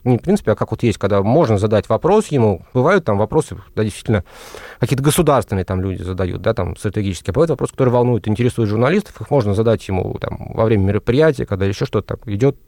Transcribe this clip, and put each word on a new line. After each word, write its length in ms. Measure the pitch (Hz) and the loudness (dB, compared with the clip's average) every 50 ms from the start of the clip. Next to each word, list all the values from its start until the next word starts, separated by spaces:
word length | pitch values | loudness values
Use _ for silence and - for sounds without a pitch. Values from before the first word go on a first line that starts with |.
| - | 0
не 120 | 123 123 | 0 0
в 60 | 110 | 0
принципе, 300 | - 170 208 202 - 110 | 2 0 0 0 2 0
а 20 | 104 | 0
как 160 | - 110 - | 0 -2 -6
вот 120 | 110 - - | -4 -2 0
есть, 120 | 113 95 | -2 0
когда 260 | - - 98 101 98 | 0 -2 0 0 2
можно 360 | 98 107 127 165 165 113 110 95 | 2 2 2 4 4 4 2 2
задать 320 | 107 104 110 104 - - | 2 2 2 0 2 0
вопрос 380 | 113 107 - 160 202 220 208 - | -2 0 2 2 2 2 2 0
ему, 340 | 151 131 113 104 95 78 - _ | 0 2 2 2 2 0 -6 _
бывают 320 | - 127 127 165 202 190 - | -2 0 2 4 2 2 2
там 140 | - 104 101 | 0 0 0
вопросы, 400 | 110 - - 156 - - 90 90 - - - | 0 0 0 -2 -2 -2 -8 -16 -14 -10 -6
да, 80 | - 110 | -4 -4
действительно, 400 | 107 - - - - 110 98 - - - - - - - - - - - - | -4 -4 -6 -2 0 0 0 0 -4 -16 -20 -20 -18 -18 -18 -18 -14 -6 -6
какие-то 240 | 127 - 135 123 | -2 -2 0 0
государственные 640 | 135 151 - - 165 151 139 120 - - 104 95 92 | 0 0 2 2 2 4 2 2 0 0 -4 -4 -2
там 160 | - 95 92 | -2 -4 -2
люди 200 | 95 95 92 - | -2 -4 -6 -6
задают, 380 | 87 90 92 92 95 90 92 92 | -6 -6 -4 -2 -2 -4 -4 -2
да, 140 | 95 110 113 | -2 -2 -2
там, 200 | - 90 87 82 | -2 -4 -6 -6
стратегические. 580 | - - 104 - 110 98 98 87 - - - | -6 -6 -4 -4 -2 -4 -4 -6 -6 -6 -4
А 20 | 90 | 0
бывают 160 | 131 170 160 | 0 2 2
вопросы, 220 | 139 - 143 - | 0 -2 -4 -6
которые 200 | - - 135 123 | -2 0 0 2
волнуют, 340 | 120 123 120 123 120 104 - | 4 2 2 2 0 0 0
интересуют 440 | 110 107 95 120 123 - 117 113 101 | -2 -2 0 0 -2 0 0 -2 0
журналистов, 500 | 104 113 123 139 180 208 - - - - | 0 0 2 2 2 0 -2 -4 -12 -12
их 100 | 113 - | -6 0
можно 220 | 143 139 104 104 | 0 0 2 2
задать 340 | 98 107 113 117 110 - - | 0 0 2 2 0 0 -2
ему 300 | - 95 92 - 104 - - | -4 -4 -4 -4 -4 -6 -8
там 340 | - - - - - - - | -8 -8 -8 -10 -12 -8 -2
во 100 | - 113 | 0 2
время 200 | 113 113 101 95 | 2 2 2 2
мероприятия, 600 | 98 101 104 - - 120 139 156 160 131 127 120 | 2 0 -2 0 0 2 4 4 2 2 0 -4
когда 220 | - 101 92 98 | -4 -4 -2 -2
ещё 180 | 98 101 - 139 | -4 -2 -4 -6
что-то 320 | - - 107 - - 107 | -2 -2 -4 -4 -4 -10
там 160 | - - 110 | -8 -8 -6
идёт. 240 | 101 101 127 143 135 - - | -2 0 0 0 0 -2 -14